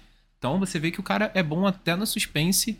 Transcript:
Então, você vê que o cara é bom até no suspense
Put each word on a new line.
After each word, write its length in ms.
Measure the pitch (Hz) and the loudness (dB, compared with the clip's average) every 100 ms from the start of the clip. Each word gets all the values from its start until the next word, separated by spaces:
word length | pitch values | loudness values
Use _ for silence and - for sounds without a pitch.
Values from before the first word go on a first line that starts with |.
| - _ _ _ | -18 _ _ _
Então, 200 | 127 180 | -2 0
você 180 | 185 160 | 0 -2
vê 100 | 165 | -2
que 80 | 165 | -2
o 40 | |
cara 280 | 190 196 214 | -2 0 0
é 80 | 190 | 0
bom 220 | 160 165 196 | 0 2 2
até 280 | 185 - 175 | 0 -2 -2
no 100 | 220 | -2
suspense 720 | 220 - 147 165 190 - 214 | -2 -2 0 2 2 0 -2